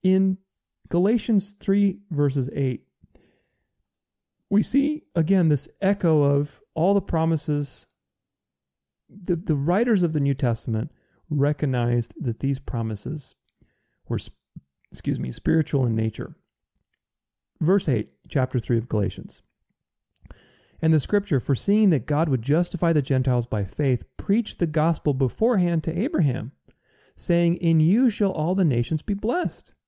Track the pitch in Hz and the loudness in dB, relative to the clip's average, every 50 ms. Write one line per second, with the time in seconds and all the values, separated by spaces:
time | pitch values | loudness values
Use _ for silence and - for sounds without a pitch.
0 | _ 185 185 190 190 190 190 190 _ _ _ _ _ _ _ _ _ - - 170 | _ 4 4 4 4 2 0 -2 _ _ _ _ _ _ _ _ _ -4 0 0
1 | 180 202 240 233 - - 226 202 196 - - _ - - 196 202 202 196 185 - | 2 2 2 0 0 2 0 0 0 -2 -14 _ -2 0 2 4 4 2 0 -2
2 | - _ 165 139 147 143 135 139 127 123 - - 139 131 123 - _ _ _ _ | -10 _ -2 0 0 2 2 0 -4 -2 -2 -2 -2 -2 -2 -4 _ _ _ _
3 | _ _ _ - _ _ _ _ _ _ _ _ _ _ _ _ _ _ _ _ | _ _ _ -20 _ _ _ _ _ _ _ _ _ _ _ _ _ _ _ _
4 | _ _ _ _ _ _ _ _ _ _ - 196 180 - - 285 269 311 302 302 | _ _ _ _ _ _ _ _ _ _ 0 0 0 2 0 0 2 2 -2 -4
5 | _ _ _ 175 160 156 196 190 175 160 151 143 - - - _ - 185 202 202 | _ _ _ -2 0 2 2 4 4 4 2 0 -2 -8 -10 _ 0 0 0 2
6 | - 170 160 151 143 143 143 143 147 147 - - _ _ _ - 156 185 202 202 | 2 2 4 4 4 4 2 2 0 -2 -8 -20 _ _ _ 0 0 2 2 2
7 | 196 - - 160 160 165 165 151 - - 147 147 147 - - - - _ _ _ | 0 0 -2 0 2 2 0 -2 0 -2 -2 -2 -2 -6 -8 -18 -20 _ _ _
8 | _ _ _ _ _ _ _ _ _ _ _ _ _ _ _ _ _ _ _ _ | _ _ _ _ _ _ _ _ _ _ _ _ _ _ _ _ _ _ _ _
9 | _ _ - 208 185 175 175 165 - - 156 139 139 151 175 202 240 254 226 190 | _ _ -20 -14 -4 -2 -2 -2 0 -2 -2 0 2 0 2 2 2 2 2 2
10 | 175 165 156 151 139 139 139 135 - 123 117 - - - 113 107 113 - _ _ | 2 2 0 0 0 0 0 0 0 0 0 -2 -2 -4 -2 -2 -2 -6 _ _
11 | _ _ _ _ _ _ 151 147 135 147 151 - - 139 131 123 117 120 120 120 | _ _ _ _ _ _ -2 0 0 0 0 -2 -2 -2 0 0 0 0 0 0
12 | 117 - - 330 - 127 113 - - 139 139 135 - - - 117 113 110 110 104 | -2 -4 -8 -8 -6 -6 -4 -2 -2 -2 -2 -4 -4 -6 -6 -4 -4 -4 -6 -6
13 | - 127 151 151 - - - _ _ _ _ _ _ _ _ _ _ _ _ _ | -8 -8 -8 -8 -10 -14 -20 _ _ _ _ _ _ _ _ _ _ _ _ _
14 | _ - 117 98 - - - _ _ _ _ - _ _ _ _ _ _ - - | _ -6 -4 -4 -4 -8 -16 _ _ _ _ -20 _ _ _ _ _ _ -16 -8
15 | - 139 135 123 - 123 120 - _ - 160 160 156 - - 139 131 120 113 113 | -4 -4 -4 -4 -4 -8 -8 -4 _ 2 2 2 2 2 0 0 0 0 0 0
16 | 110 110 110 - - - - _ _ _ _ _ _ _ _ _ _ _ _ _ | -2 -2 -2 -4 -12 -12 -12 _ _ _ _ _ _ _ _ _ _ _ _ _
17 | _ _ _ _ _ _ _ _ _ _ _ _ - 151 190 202 202 - 131 107 | _ _ _ _ _ _ _ _ _ _ _ _ 0 2 2 2 2 0 -2 -2
18 | 107 - _ _ _ - - 147 127 - - 127 - - 123 113 113 - - 107 | -2 -6 _ _ _ -4 -2 -2 -2 0 -2 -4 0 0 0 0 0 0 -2 0
19 | 101 95 - - - 196 - - _ _ _ _ _ _ _ _ _ _ _ _ | 0 -2 -4 -8 -14 -16 -18 -20 _ _ _ _ _ _ _ _ _ _ _ _
20 | _ _ _ _ _ - - _ _ _ _ _ _ _ _ - - 160 160 156 | _ _ _ _ _ -20 -20 _ _ _ _ _ _ _ _ -4 0 2 2 2
21 | - - - 202 202 - 170 131 - - 143 - - - 202 214 220 202 170 135 | 2 2 0 0 0 2 -2 -2 0 0 -2 -2 0 0 2 4 4 4 4 2
22 | - - 147 143 165 160 135 120 113 127 147 165 175 - - 170 - 165 165 151 | 0 -2 0 0 0 0 0 -2 0 0 2 2 0 -2 -2 -2 0 2 2 2
23 | 139 - 135 131 127 131 127 123 117 - - 107 101 - - - 151 139 127 120 | 0 0 0 0 2 2 0 0 0 -2 -2 -2 -2 -4 -4 -4 0 0 0 -2
24 | - _ _ - - - 196 233 220 - - _ 180 160 151 160 151 165 165 - | -4 _ _ -18 -2 0 0 0 0 -4 -4 _ -4 -2 0 0 2 2 0 0
25 | _ 151 143 131 135 123 - - 214 233 247 202 180 175 170 160 - - - 170 | _ -2 0 0 0 -2 0 0 0 0 2 2 0 0 0 -2 -2 -2 -4 -2
26 | 202 302 359 285 156 143 123 104 104 - - _ _ _ _ _ _ _ _ _ | -4 -2 0 0 0 0 0 -4 -6 -10 -12 _ _ _ _ _ _ _ _ _
27 | _ _ _ - - - 170 170 175 170 170 - - 165 165 160 156 160 190 233 | _ _ _ -14 -2 0 0 2 2 2 0 0 0 2 2 4 4 4 4 4
28 | 262 247 202 - 214 196 - - 151 165 185 190 185 156 127 120 117 - 160 151 | 2 2 2 0 -2 -2 0 -2 -2 -2 0 0 0 2 2 0 0 -2 -4 -6
29 | - - 202 202 - 214 262 359 349 165 - - - - _ _ _ | -4 -4 -6 -4 -2 -2 -2 -2 -2 -4 -6 -10 -20 -20 _ _ _